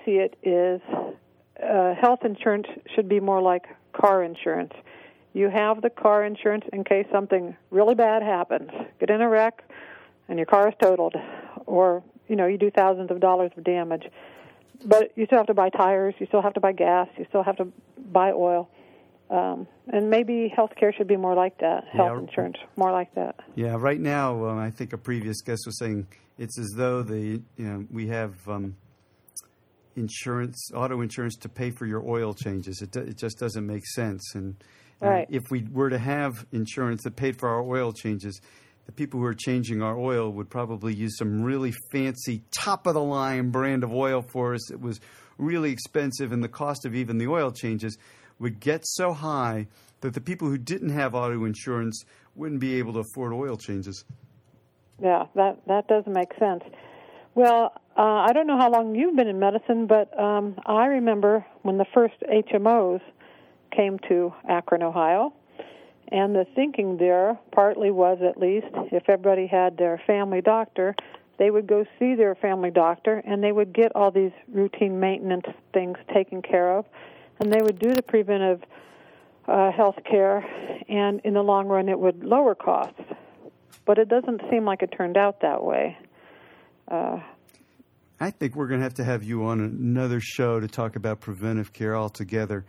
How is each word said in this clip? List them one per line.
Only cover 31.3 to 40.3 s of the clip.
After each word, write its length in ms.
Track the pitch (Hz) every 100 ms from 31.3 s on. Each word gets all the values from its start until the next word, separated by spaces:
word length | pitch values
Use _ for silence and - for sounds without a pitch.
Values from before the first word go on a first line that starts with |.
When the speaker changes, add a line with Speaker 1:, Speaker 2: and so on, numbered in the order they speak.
| 110
Speaker 2:
to 120 | 110
pay 220 | - 123
for 160 | 120 113
your 200 | 110 120
oil 280 | 117 113
changes. 480 | 104 107 98 92 92
It 80 | 98
do-, 100 | 127
it 160 | 120 110
just 220 | 113 110
doesn't 280 | 120 110 104
make 200 | 104 -
sense. 480 | - 113 98 -
And, 220 | 101 98 98 _ _ _ -
uh, 40 | 202
Speaker 1:
Right. 200 | 190 165
Speaker 2:
if 200 | 131 123
we 160 | 127 110
were 160 | 131 135
to 100 | 127
have 480 | 123 143 143 113 -
insurance 520 | 120 110 - 123 113
that 120 | 120 107
paid 220 | 135 123
for 100 | 123
our 140 | 117
oil 300 | 123 127 120
changes, 500 | 107 113 104 101 95 _ _ _ _
the 80 | -
people 260 | - 143 131
who 80 | 123
are 80 |
changing 480 | 113 - 127 113 110
our 160 | 110 117
oil 320 | 127 120 113